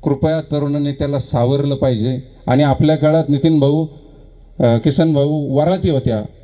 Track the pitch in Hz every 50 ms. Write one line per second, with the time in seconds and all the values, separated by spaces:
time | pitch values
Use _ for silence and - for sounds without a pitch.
0 | - 160 139 135 - 156 160 160 156 - 151 147 143 143 143 147 143 143 135 -
1 | 151 139 143 135 120 - - 123 120 123 139 143 139 143 139 135 143 135 123 107
2 | 107 127 131 127 135 - - - - - 127 135 147 143 131 - - 151 156 151
3 | 151 151 151 160 160 - 147 139 147 160 160 151 139 139 147 156 160 156 - -
4 | - - - - - - - - - - - - - 120 117 113 - 156 139 -
5 | 165 160 151 139 139 147 151 156 147 131 135 143 151 165 185 185 190 185 151 131
6 | 127 123 110 107 107 - - -